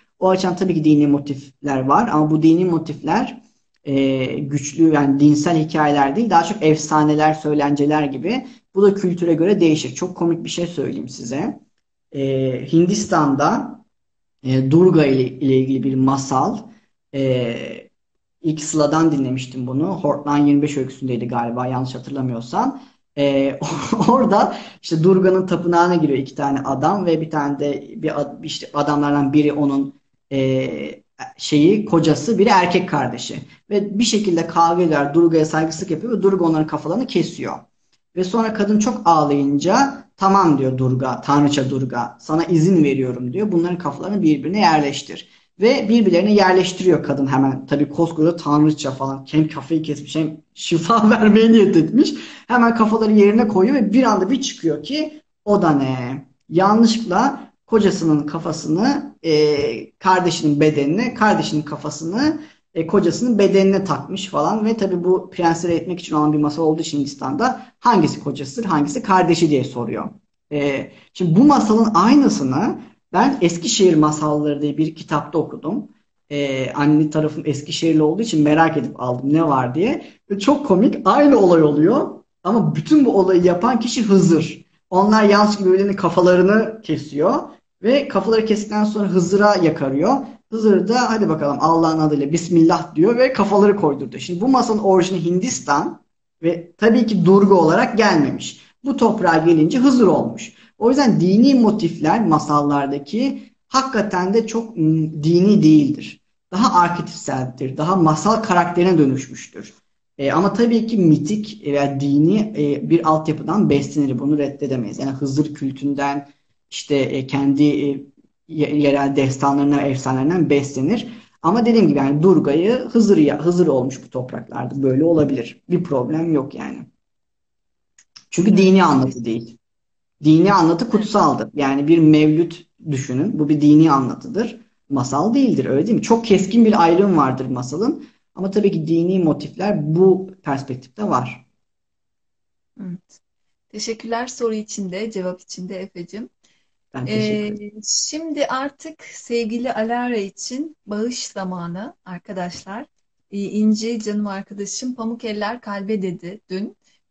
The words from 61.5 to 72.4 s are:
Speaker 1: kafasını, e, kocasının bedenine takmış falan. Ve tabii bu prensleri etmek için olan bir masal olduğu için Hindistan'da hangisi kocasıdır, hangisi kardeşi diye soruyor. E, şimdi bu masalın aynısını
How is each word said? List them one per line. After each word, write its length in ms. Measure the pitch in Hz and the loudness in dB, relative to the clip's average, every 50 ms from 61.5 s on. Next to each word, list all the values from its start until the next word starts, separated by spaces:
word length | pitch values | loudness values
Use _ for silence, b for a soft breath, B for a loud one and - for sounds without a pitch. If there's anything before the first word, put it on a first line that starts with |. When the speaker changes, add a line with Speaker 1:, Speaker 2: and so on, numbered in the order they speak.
| 156 147 | -4 -6
Speaker 1:
kafasını, 800 | 143 - 151 - - 151 - - 160 165 196 240 294 311 - B B B B B B _ - | -6 -6 -10 -10 -10 -10 -10 -10 -10 -6 -4 -2 -2 -2 -2 B B B B B B _ -6
e, 140 | 165 160 | -6 -4
kocasının 520 | - 208 208 - 170 - - 240 247 220 202 | 0 0 2 2 2 -2 -2 -2 0 2 2
bedenine 440 | 196 180 190 196 190 196 196 185 - | 2 4 4 4 4 4 2 0 0
takmış 440 | - 190 - - - 190 196 - | -2 -4 -6 -6 -10 -10 -10 -10
falan. 380 | - - 147 151 180 214 220 214 | -6 -4 -2 -2 -2 -2 -2 -2
Ve 120 | 226 226 | -2 -2
tabii 260 | - 196 185 185 175 170 | -2 -2 -2 -2 -2 0
bu 260 | 180 185 185 - - | 0 0 0 -2 -8
prensleri 440 | - - 170 165 165 160 175 170 170 | -6 -2 -2 0 0 -2 -2 -2 -2
etmek 260 | 156 - 185 170 - | -2 -4 -6 -10 -10
için 160 | - - 156 | -8 -4 -2
olan 180 | 151 151 151 151 | 0 0 2 2
bir 40 | |
masal 260 | 151 147 147 147 160 165 | 0 0 -2 -2 -2 0
olduğu 180 | 156 156 165 | 0 0 -2
için 180 | 156 - 143 143 | -4 -6 -4 -4
Hindistan'da 640 | 135 - - - 135 131 143 202 233 262 - B B B B _ | -4 -6 -8 -10 -8 -6 -4 -2 -2 -2 -4 B B B B _
hangisi 440 | - 240 - 180 151 - - - - | -2 0 2 2 2 0 -2 -4 -8
kocasıdır, 420 | 143 135 - 135 - - 240 220 | -10 -8 -8 -10 -12 -10 -8 -4
hangisi 380 | 185 165 147 147 143 - 247 - | -2 0 0 0 -2 -4 -6 -2
kardeşi 460 | 208 185 185 170 170 165 - 170 151 | 0 2 2 4 2 2 2 2 2
diye 140 | 151 127 123 | 2 0 -2
soruyor. 460 | - - 120 107 - 113 98 - - - - _ _ _ _ _ - | -4 -6 -8 -8 -6 -8 -8 -10 -12 -14 -18 _ _ _ _ _ -10
E, 400 | 151 143 143 143 135 117 - B B B B B B | -6 -4 -4 -4 -4 -6 -8 B B B B B B
şimdi 260 | - 185 160 160 208 | -4 0 2 4 6
bu 40 | 285 | 6
masalın 480 | 302 277 233 220 214 214 226 226 214 - | 6 6 4 4 2 2 2 2 2 4
aynısını 840 | - 196 233 285 285 262 214 - - | 4 4 6 6 6 4 4 0 0